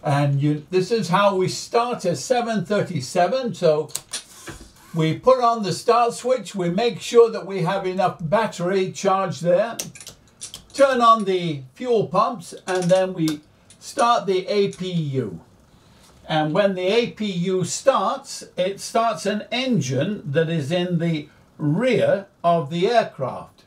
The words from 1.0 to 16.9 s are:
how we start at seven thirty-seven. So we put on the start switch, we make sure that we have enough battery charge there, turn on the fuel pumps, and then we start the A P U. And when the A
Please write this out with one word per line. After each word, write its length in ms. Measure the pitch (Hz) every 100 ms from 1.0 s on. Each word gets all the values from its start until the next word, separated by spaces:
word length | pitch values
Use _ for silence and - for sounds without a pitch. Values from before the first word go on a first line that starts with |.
| 180
how 260 | 180 202 190
we 120 | 180
start 580 | - - 240 240 233 180
at 120 | 151
seven 480 | - 247 226 220 175
thirty-seven. 880 | 208 - 165 127 180 175 - 233 170
So 340 | 170 151 151 - - - - - - - - - -
we 240 | 165 160 156
put 260 | - 262
on 200 | 240 233
the 100 | 196
start 400 | - - 233 233
switch, 400 | - 233 254 196
we 160 | 196 170
make 320 | 175 240 170
sure 300 | - 233 226
that 140 | - -
we 180 | 190
have 240 | 170 196 185
enough 300 | 185 185 -
battery 680 | 156 208 214 - 175 196 185
charge 480 | 131 196 190 190 131
there, 380 | 170 175 226 - 160 - - - _ _ - - -
turn 280 | - 269 247
on 240 | 240 226 196
the 380 | 185 170 143 131
fuel 340 | - 247 233 190
pumps, 460 | 185 233 240 - - -
and 180 | 185 175
then 280 | 185 185
we 280 | 180 156 151 _ _ _ -
start 460 | - - 233 233 180
the 220 | 185 180
A 240 | 208 202
P 200 | - 185
U. 500 | 175 151 131 110 82 - _ _ _ _ _ - - -
And 260 | 160 156
when 220 | 160 202 185
the 120 |
A 240 | 185